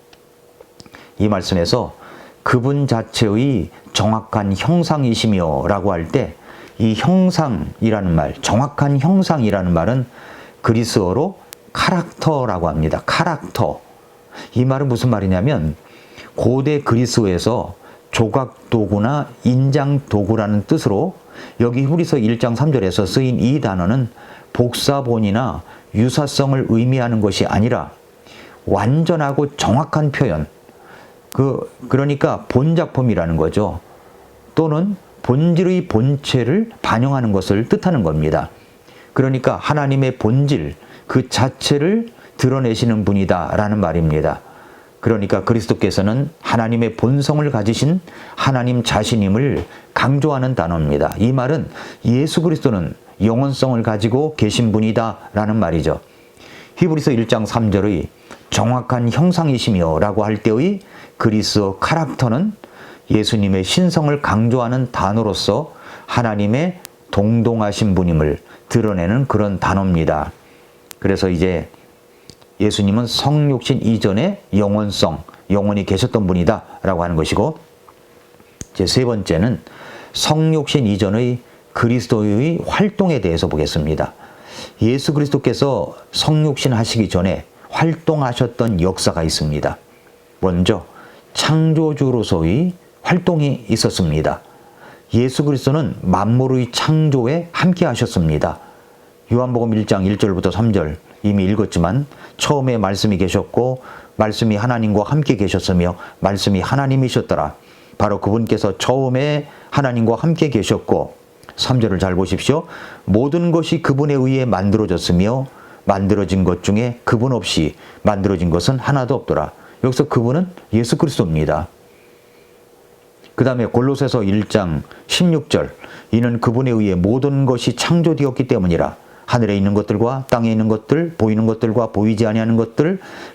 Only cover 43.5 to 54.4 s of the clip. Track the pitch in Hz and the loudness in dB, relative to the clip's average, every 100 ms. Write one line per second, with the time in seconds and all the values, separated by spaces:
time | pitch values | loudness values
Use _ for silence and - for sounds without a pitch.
43.5 | - 104 104 85 85 80 78 76 71 - | -2 0 0 0 2 2 2 0 -4 -10
44.5 | - - - - - - 107 98 101 - | -20 -20 -20 -20 -4 -2 0 0 -2 0
45.5 | 113 95 110 98 98 101 123 - - - | 0 0 0 0 0 0 0 -4 -8 -4
46.5 | 113 113 117 113 - 117 143 139 151 147 | -2 0 0 0 0 0 2 2 0 0
47.5 | 107 101 110 143 180 - - - - 131 | 0 0 0 0 0 -4 -18 -16 -4 -2
48.5 | 127 123 123 - 104 107 113 98 110 139 | 0 0 0 0 -2 0 0 2 2 0
49.5 | 78 - - - - 117 139 156 135 127 | -2 -6 -14 -10 -2 0 2 0 0 -2
50.5 | 123 82 82 73 71 73 87 117 131 127 | -2 -2 0 0 0 -2 0 0 2 0
51.5 | 170 - - - - 117 127 156 175 165 | -2 -4 -12 -18 -4 0 2 2 0 0
52.5 | 151 135 98 76 - - - 107 117 139 | 2 0 0 -4 -8 -18 -2 0 2 0
53.5 | 131 131 117 110 104 110 131 156 156 | 0 0 0 0 0 0 0 -2 0